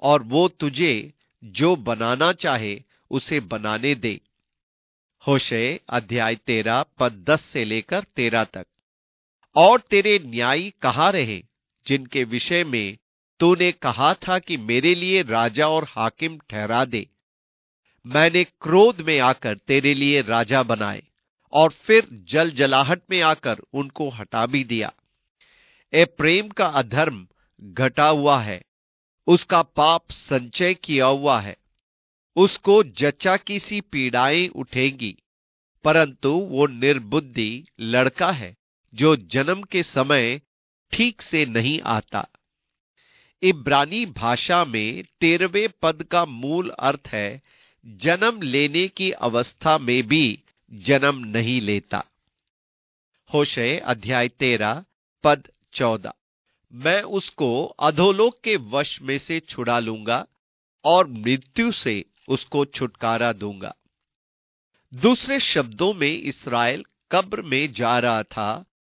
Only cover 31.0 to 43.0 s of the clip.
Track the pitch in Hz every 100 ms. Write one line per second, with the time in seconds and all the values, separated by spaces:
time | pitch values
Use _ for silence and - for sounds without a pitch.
31 | 131 139 143 120 98 - _ _ _ _
32 | _ _ _ 165 190 - - 208 151 -
33 | 147 - 190 190 - 202 - 208 - 147
34 | 131 123 135 160 180 - 127 131 135 135
35 | 113 - _ _ _ _ _ _ 151 160
36 | 151 127 135 165 196 135 143 120 135 139
37 | 104 131 135 120 110 120 156 - 113 123
38 | 127 - 180 156 95 98 _ _ _ 113
39 | 151 147 87 123 143 190 208 185 170 139
40 | 135 143 117 139 - _ _ _ _ -
41 | 240 - - 160 139 113 120 156 - 110
42 | - 104 - _ _ _ _ _ _ _